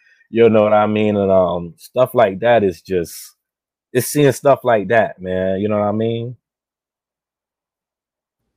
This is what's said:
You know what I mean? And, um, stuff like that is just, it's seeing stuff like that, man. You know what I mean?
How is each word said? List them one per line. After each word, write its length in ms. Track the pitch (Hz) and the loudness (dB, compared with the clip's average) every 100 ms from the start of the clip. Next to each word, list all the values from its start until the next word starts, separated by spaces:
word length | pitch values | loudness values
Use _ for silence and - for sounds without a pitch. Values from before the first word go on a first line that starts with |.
| _ _ _ | _ _ _
You 180 | 110 117 | 2 4
know 140 | 107 | 4
what 100 | 104 | 2
I 120 | 107 104 | 2 0
mean? 300 | 107 107 104 | 0 0 0
And, 160 | 98 | 2
um, 420 | 95 92 90 85 - | 2 2 -2 -10 -18
stuff 360 | - 123 127 | -8 -2 0
like 260 | 123 104 95 | 2 0 0
that 220 | 117 117 | 0 2
is 180 | 101 85 | 0 -4
just, 540 | - 90 82 - - _ _ _ _ _ _ | -6 -6 -6 -12 -20 _ _ _ _ _ _
it's 140 | 127 - | -6 -4
seeing 240 | 147 143 | 0 0
stuff 300 | - 143 131 | 2 0 0
like 260 | 123 113 95 | 2 0 0
that, 320 | 113 90 - | 0 0 -4
man. 380 | 92 92 95 95 | -6 -4 -2 -2
You 80 | 104 | -2
know 100 | 104 | -2
what 80 | 104 | -2
I 40 | |
mean? 420 | 104 113 117 120 120 _ _ _ _ _ _ _ _ _ _ _ _ _ _ _ _ _ _ _ _ _ | -4 -4 -6 -10 -16 _ _ _ _ _ _ _ _ _ _ _ _ _ _ _ _ _ _ _ _ _